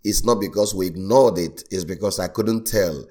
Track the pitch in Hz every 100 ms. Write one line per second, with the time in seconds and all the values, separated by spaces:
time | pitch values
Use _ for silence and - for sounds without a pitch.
0 | 104 104 117 117 98 101 104 95 92 85
1 | 95 127 127 87 82 - - 95 82 90
2 | 101 92 90 - 110 113 113 110 90 76
3 | -